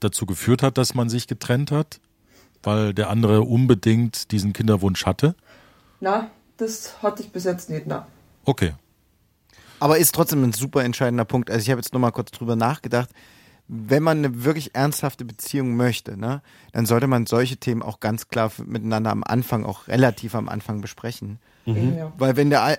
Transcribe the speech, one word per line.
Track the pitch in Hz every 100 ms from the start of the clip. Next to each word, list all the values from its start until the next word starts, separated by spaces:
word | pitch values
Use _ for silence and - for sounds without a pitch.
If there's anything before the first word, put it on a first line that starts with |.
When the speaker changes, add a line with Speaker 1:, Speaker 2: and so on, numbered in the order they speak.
Speaker 1:
dazu | 104 - 98
geführt | 87 - 120
hat, | 135 131
dass | 123
man | 127 117
sich | 120 -
getrennt | 113 - 123 143
hat, | 147 156 - _ _ _ _ _ _
weil | 104 107 107
der | 98 98
andere | 110 113 107
unbedingt | 120 120 131 110 113 113 117 - -
diesen | 107 101
Kinderwunsch | 95 110 101 98 90 -
hatte? | 92 151 - _ - _ _ _ -
Speaker 2:
Na, | 190 214 220 - _ -
das | 226 - - -
hatte | 208 202
ich | -
bis | 185
jetzt | 185 175 -
nicht, | 156 156
na. | 147 - _ _ _
Speaker 1:
Okay. | - - 85 73 _ _ _ _ _ _ _ _ - -
Speaker 3:
Aber | 147 160
ist | 165
trotzdem | - 170 147
ein | 127
super | 104 139 139
entscheidender | 123 117 123 120
Punkt. | 113 127 117
Also | 113
ich | 104
habe | 127
jetzt | -
noch | 127
mal | 120
kurz | 120 110
drüber | - 120 113
nachgedacht. | 117 156 - 120 123 _ - - _ _ -
Wenn | 113 107 139
man | 160 156
eine | 143 120
wirklich | 127 160 135
ernsthafte | 123 143 - 143 - 120
Beziehung | 107 - 143 131 120
möchte, | 123 113 - 98
ne, | 110 143 - - -
dann | - 113
sollte | 120 135
man | 123 113
solche | 117 127 131
Themen | - 117
auch | - -
ganz | 107 113 -
klar | 120 110
f-, | - -
miteinander | 113 110 110 110
am | 107
Anfang, | - 117 120 117 104
auch | 98 -
relativ | 120 131 - 113
am | 113 110
Anfang | 107 - 107
besprechen. | 95 - 113 - 104 110 _ _ -
Speaker 4:
Mhm. | 107
Speaker 2:
Eben, | 123 160
ja. | 156 -
Speaker 3:
Weil | 131 127
wenn | 143
der | 143
a-, | 123